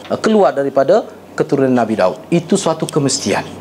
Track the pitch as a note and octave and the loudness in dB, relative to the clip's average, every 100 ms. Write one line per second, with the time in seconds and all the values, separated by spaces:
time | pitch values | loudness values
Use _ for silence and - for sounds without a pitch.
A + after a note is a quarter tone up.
0 | - - G#3+ G#3+ E3+ C3+ C#3 C#3 C#3 G#3 | -8 -4 2 4 2 2 0 2 4 2
1 | - - - - D#3 C#3 C3+ B2 A2+ G#2 | 0 -10 -8 -6 -2 0 2 2 2 0
2 | F#2 - - E3+ E3+ F#3+ E3+ D#3+ D#3 D#3 | 0 -2 -2 -2 0 0 0 -4 -4 -2
3 | C#3 - G#2 F2 - - | -2 -2 -2 -4 -6 -12